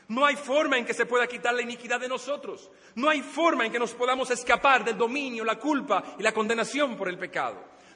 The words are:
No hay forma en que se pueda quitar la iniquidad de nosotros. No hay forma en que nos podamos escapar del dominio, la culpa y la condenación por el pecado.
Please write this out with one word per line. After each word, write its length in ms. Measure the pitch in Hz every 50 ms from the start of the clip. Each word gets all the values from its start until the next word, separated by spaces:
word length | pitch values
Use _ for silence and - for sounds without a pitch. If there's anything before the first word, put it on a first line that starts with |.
| _
No 180 | - 220 254 285
hay 100 | 285 277
forma 420 | 285 285 233 262 302 311 294 269
en 80 | 247 233
que 80 | - 220
se 120 | 233 233
pueda 220 | - 240 247 240
quitar 260 | 240 247 220 180 240 240
la 80 | 247
iniquidad 380 | 240 233 240 - - 226 247 247
de 80 | 254
nosotros. 640 | 254 262 247 - 262 285 - - 214 156 - - - - - - - -
No 140 | 220 262 302
hay 120 | 311 285
forma 440 | 240 - - 285 330 330 302 262 233
en 60 | 220
que 80 | 202 240
nos 140 | 240 - -
podamos 380 | - 247 254 262 262 254 -
escapar 520 | 247 - - - 247 - - 277 262 240 208
del 140 | 233 226
dominio, 460 | 185 233 233 254 294 277 262 233 226 220
la 160 | 226 220 220
culpa 560 | - 294 302 269 196 - 202 180 - - -
y 60 | - 190
la 80 | 220
condenación 640 | 220 220 214 214 233 233 214 - - 277 294 262 226
por 140 | 180 196 185
el 80 | 180
pecado. 460 | 180 185 170 - 165 139 120 104 - - - - - - - -